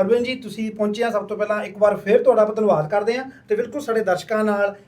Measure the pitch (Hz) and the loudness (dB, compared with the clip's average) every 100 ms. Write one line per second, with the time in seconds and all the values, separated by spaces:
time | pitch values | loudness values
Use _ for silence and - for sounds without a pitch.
0 | 190 240 240 254 208 220 220 214 208 208 | 2 2 0 -6 -10 -8 -6 -2 -2 -2
1 | 233 202 196 196 208 208 208 202 208 202 | -2 -2 -4 -4 -2 -4 -6 0 2 2
2 | 196 233 269 220 214 214 214 160 151 208 | 2 4 6 4 4 2 2 2 2 0
3 | 208 247 262 - - 214 240 294 226 226 | 0 -2 -4 -10 -4 -4 -2 -6 -2 -2
4 | 190 175 - 214 214 202 202 202 | 0 -2 -2 -2 0 0 0 -4